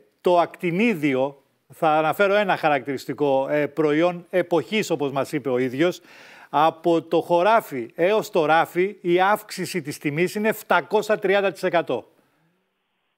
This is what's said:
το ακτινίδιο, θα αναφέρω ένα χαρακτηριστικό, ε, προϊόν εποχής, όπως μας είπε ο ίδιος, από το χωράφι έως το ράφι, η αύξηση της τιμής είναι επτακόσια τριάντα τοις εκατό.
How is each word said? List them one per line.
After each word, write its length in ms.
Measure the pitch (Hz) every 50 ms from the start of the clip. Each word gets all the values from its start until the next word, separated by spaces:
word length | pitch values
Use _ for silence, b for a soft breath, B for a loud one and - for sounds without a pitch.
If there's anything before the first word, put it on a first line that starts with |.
| - _ _ _
το 180 | - 185 175 170
ακτινίδιο, 1040 | 160 - - - 185 175 165 185 233 240 202 151 147 147 131 127 135 143 143 - _ _ _ _ _ _
θα 180 | - - 170 156
αναφέρω 440 | 151 156 156 156 143 - 202 190 202
ένα 220 | 208 208 185 160
χαρακτηριστικό, 920 | - - 151 147 135 113 143 135 117 - - 135 - 147 139 135 135 135 147
ε, 160 | 151 147 147
προϊόν 600 | 139 - - 151 147 147 156 170 180 175 175 - _
εποχής, 600 | - 180 170 - 175 160 - - 214 214 180 -
όπως 220 | 170 139 147 135
μας 200 | 127 135 131 -
είπε 160 | - 143 120 139
ο 100 | 127 127
ίδιος, 420 | 131 127 123 135 170 180 170 - B B B B B B B B B B
από 520 | - 143 156 160 160 - - 175 165 165
το 180 | 160 - 175 160
χωράφι 680 | 160 - 175 170 180 208 226 214 226 - 147 127 113 - -
έως 360 | - 170 190 214 214 - -
το 140 | - 180 151
ράφι, 520 | 147 160 165 151 - - 175 185 202 208 -
η 200 | - 175 175 180
αύξηση 600 | 185 196 214 - - - - 185 175 - - 180
της 160 | 131 147 135 -
τιμής 360 | - 151 143 160 180 170 -
είναι 140 | 208 214 220
επτακόσια 680 | 214 - - - 196 175 - - 202 214 208 - 214 -
τριάντα 340 | - 185 196 202 196 196
τοις 100 | 160 -
εκατό. 420 | 185 180 170 170 147 147 131 110 - _ _ _ _ _ _ _ _ _ _ _ _ _ _ _ _ _ _ _ _ _ _